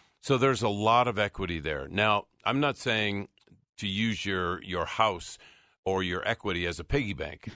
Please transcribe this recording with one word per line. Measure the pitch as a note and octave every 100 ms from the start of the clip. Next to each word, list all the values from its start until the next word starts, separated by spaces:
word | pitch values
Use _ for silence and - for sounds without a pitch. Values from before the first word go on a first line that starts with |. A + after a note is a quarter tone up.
| _ _
So | - C3
there's | C3+ A#2
a | A2+
lot | G2+ G#2+ A#2+ B2
of | G#2
equity | G2+ - F#2 E2
there. | D2+ C#2+ C#2
Now, | F#2+ G#2+ G#2 - _
I'm | G#2+ C3+
not | C#3+ B2
saying | B2 A2 G#2 G2+ - _ _ - _ -
to | G#2
use | G2 A2+ G2+ G2+
your, | F#2+ F2 F2+
your | F#2+ F2 E2
house | - A2 F2 - - - - _ _ F#2+
or | F#2+
your | F2+ F2+ -
equity | A#2 G2+ F2 F2
as | E2+
a |
piggy | - D3 G#2+
bank. | - D2+ E2+ G#2